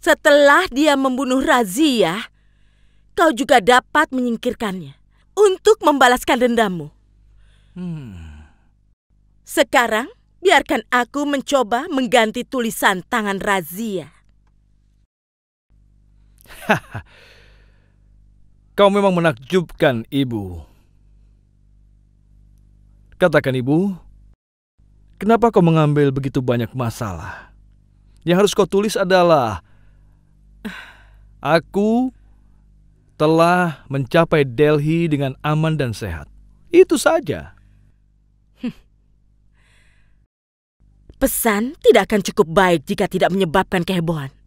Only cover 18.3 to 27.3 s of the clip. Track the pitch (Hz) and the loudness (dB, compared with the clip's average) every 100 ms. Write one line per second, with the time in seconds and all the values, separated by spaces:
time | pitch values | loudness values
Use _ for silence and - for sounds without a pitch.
18.3 | _ _ _ _ - 202 202 196 175 170 | _ _ _ _ 2 2 4 0 2 0
19.3 | 127 135 185 165 - 160 120 113 139 135 | -2 -4 -4 -4 -2 0 0 -6 -6 -4
20.3 | 113 95 85 73 _ _ _ _ _ _ | -6 -8 -14 -18 _ _ _ _ _ _
21.3 | _ _ _ _ _ _ _ _ _ _ | _ _ _ _ _ _ _ _ _ _
22.3 | _ _ _ _ _ _ _ _ _ 180 | _ _ _ _ _ _ _ _ _ 2
23.3 | 147 139 127 123 151 196 180 - - - | 2 0 -4 0 0 0 -6 -16 -20 -20
24.3 | _ _ _ _ _ _ _ _ _ 202 | _ _ _ _ _ _ _ _ _ 0
25.3 | 226 233 220 170 160 151 147 143 135 135 | 2 4 4 4 4 2 2 0 0 -4
26.3 | 139 127 120 113 131 120 - 110 87 95 | -4 -2 -4 -4 -6 -8 -6 -10 -10 -14